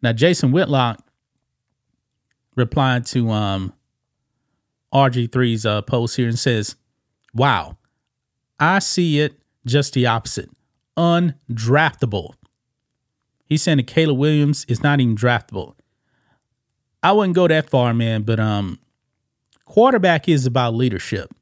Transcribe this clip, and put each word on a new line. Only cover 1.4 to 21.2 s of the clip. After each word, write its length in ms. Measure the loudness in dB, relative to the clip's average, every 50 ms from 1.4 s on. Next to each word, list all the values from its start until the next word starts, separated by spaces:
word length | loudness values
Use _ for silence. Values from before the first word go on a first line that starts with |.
| _ _ _ _ _ _ _ _ _ _ _ _ _ _ _ _ _ _ _ _ _ _ _
replied 500 | -4 -2 -2 0 0 0 2 0 -2 -4
to, 240 | -4 -2 -2 -2 0
um, 420 | 0 -2 -2 -2 -4 -4 -6 -8 -10 _ _ _ _ _ _ _ _ _ _ _ _ _ _ _ _ _ _ _ _ _ _ _
R 180 | 0 2 2 2
G 200 | 2 0 -4 -2
three's, 360 | 0 0 0 0 0 -2 -2
uh, 160 | -2 -2 -2 -2
post 340 | -2 -2 -2 -2 -2 -2
here 100 | -2 -2
and 100 | -2 -2
says, 380 | -2 -2 -2 -2 -2 -2 -6 -10 _ _ _ _ _ _ _ _ _ _ _ _
"Wow, 460 | 0 2 2 2 0 -2 -6 -14 -20 _ _ _ _ _ _ _ _ _ _ _ _ _ _ _ _
I 220 | 0 2 2 0
see 400 | 0 -2 -2 -2 0 0 0 0
it 200 | -2 -2 -4 _ _ _ _ _ _
just 280 | -2 0 0 0 0 -2
the 140 | -2 0
opposite. 440 | 0 0 -2 -4 -8 -10 -10 -12 -12 _ _ _ _ _ _ _ _ _
Undraftable." 1400 | -2 0 2 2 2 0 -2 -4 _ _ _ -10 -8 -2 2 2 2 2 2 0 -2 -6 -4 -4 -6 -8 -10 -16 _ _ _ _ _ _ _ _ _ _ _ _ _ _ _ _ _ _ _ _ _ _
He's 160 | _ -2 -2 0
saying 140 | 0 0
that 100 | 0 0
Caleb 320 | 0 0 0 2 2 2 0
Williams 460 | 2 2 2 2 2 0 0 -2 -2
is 180 | -4 -4 -2 0
not 180 | 0 2 2
even 140 | 2 0 0
draftable. 600 | 0 0 0 0 0 -2 _ -12 -12 -12 -12 -16 _ _ _ _ _ _ _ _ _ _ _ _ _ _ _ _ _ _ _ _ _ _ _ _ _
I 120 | 0 2 2
wouldn't 240 | 4 2 2 2
go 100 | 2 2
that 240 | 4 2 2 0 0
far, 240 | 0 0 2 2 0
man, 280 | 0 0 0 -2 -2 -2
but, 180 | -2 -2 0
um, 400 | 0 0 0 -2 -4 -6 -8 -12 _ _ _ _ _ _ _ _ _ _ _ _ _ _ _ _ _
quarterback 640 | _ 2 4 4 4 4 4 2 2 2 2 2 2
is 180 | 0 2 2
about 280 | 0 0 0 0 0 0
leadership. 580 | 0 -2 -2 -2 -4 -6 -6 -8 -8